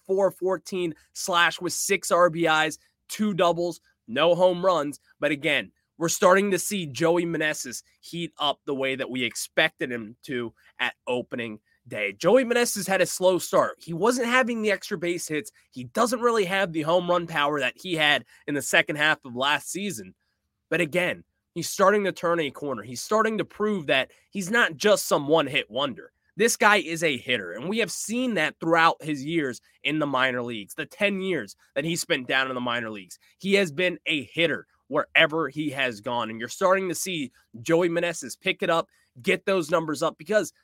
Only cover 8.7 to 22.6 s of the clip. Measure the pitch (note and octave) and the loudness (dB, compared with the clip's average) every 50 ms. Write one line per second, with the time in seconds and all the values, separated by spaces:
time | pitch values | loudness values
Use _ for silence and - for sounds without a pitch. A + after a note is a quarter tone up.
8.7 | C#3+ C3 C3+ C3 C3+ B2+ C3 - B2 B2+ B2 A2+ - - - - _ E3 D#3 D#3+ | -4 -2 -2 -2 -4 -4 -6 -6 -4 -4 -4 -4 -4 -6 -10 -4 _ 2 2 2
9.7 | - - E3 B2+ A#2+ A#2 A2 G#2 A#2+ - - - C3+ A#2+ A#2+ A2+ - _ _ _ | 0 -4 -6 -6 -6 -8 -8 -12 -16 -16 -12 -8 -8 -6 -6 -8 -12 _ _ _
10.7 | _ - B2 A#2+ - _ _ B2 B2 B2 A2 - - B2 A#2 A2+ G#2+ - _ _ | _ -6 -4 -4 -6 _ _ -6 -4 -4 -6 -6 -8 -10 -8 -10 -12 -14 _ _
11.7 | _ _ _ A#2+ A#2+ G#2+ G#2 G2+ G2 G#2+ - E3+ A3 C4 C4 A#3 A#3+ A#3+ A#3+ A3+ | _ _ _ -12 -8 -6 -6 -6 -6 -2 2 4 4 4 4 2 0 0 0 -2
12.7 | - G#3 F3 F#3 F#3+ F#3 F3 - - - F#3 F#3 F#3 E3+ - - - E3 B2+ G2 | -2 -4 -4 -2 0 0 0 0 0 2 2 4 4 2 0 0 2 2 2 2
13.7 | - - - D#3+ E3+ E3 F#3+ A#3 B3+ C4 A#3 A#3 B3 B3+ B3+ A3+ A#3+ A3+ G#3+ G#3 | -2 -8 -12 -10 -4 0 0 0 0 0 0 2 2 2 2 2 0 -2 0 0
14.7 | G3 F#3 - - G#3 E3 E3+ F3 F3+ E3+ - - D#3 D3+ C#3 - - _ _ _ | 0 -2 -4 -6 -8 -4 -4 -4 -4 -4 -6 -6 -6 -6 -6 -8 -14 _ _ _
15.7 | _ B2+ B2 A#2+ - G#3+ A#3+ A3+ B3+ A3 A#3 A#3+ A3+ A3+ G3 E3+ F#3+ G3 G3 F3 | _ -14 -14 -6 -2 0 0 0 0 0 0 2 2 2 0 0 0 0 0 0
16.7 | D#3 D#3+ D3 D#3 E3+ F#3 F3 F3 F3 F3+ E3+ D#3+ D#3+ D3+ D3 D3 D3+ C#3+ C3 B2 | -2 -2 0 2 2 2 2 2 0 0 0 0 0 2 2 2 2 0 0 -2
17.7 | - - - F#3 E3+ D#3 D3+ D3 D3 B2+ A#2 - _ _ _ - C#3+ C#3 - - | -2 -4 -6 -6 0 2 4 6 6 4 2 -2 _ _ _ -4 -4 -2 0 2
18.7 | - E3+ D#3+ - D#3 D3 D3 D#3 D#3 - - C3+ A#2 B2 C3+ C#3+ D3 C#3 - - | 2 2 2 2 0 2 2 2 2 0 -2 -8 -4 -2 0 2 0 0 -2 -6
19.7 | - F3 G3+ G#3 D3+ A2 F#2 F#2 - _ _ _ _ _ _ _ _ _ _ _ | -8 -6 -6 -6 -6 -8 -12 -16 -20 _ _ _ _ _ _ _ _ _ _ _
20.7 | - E3 F3 D3 B2+ F3 F3+ E3+ G#2+ F2 - _ _ _ _ _ _ E3+ D#3 - | -2 -2 -2 -2 -2 -2 -2 -2 -4 -8 -12 _ _ _ _ _ _ -8 -8 -6
21.7 | - - G3 F#3+ G#3 G#3 G3 F#3 E3 - - E3+ E3+ E3+ D#3 C3+ A#2+ - | 0 4 6 6 6 4 2 0 -2 -2 -2 0 0 0 -2 -4 -6 -6